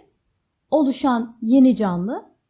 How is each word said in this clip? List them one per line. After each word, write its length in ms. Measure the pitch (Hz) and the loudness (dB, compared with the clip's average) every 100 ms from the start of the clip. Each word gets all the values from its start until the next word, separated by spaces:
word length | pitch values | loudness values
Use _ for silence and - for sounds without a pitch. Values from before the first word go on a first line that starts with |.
| _ _ _ _ _ _ - | _ _ _ _ _ _ -4
oluşan 640 | 302 277 262 277 233 233 - | -2 0 -2 -2 -2 -6 -8
yeni 340 | 220 269 262 220 | 0 4 4 2
canlı 480 | 202 175 190 330 415 _ _ | -2 -4 -6 -10 -14 _ _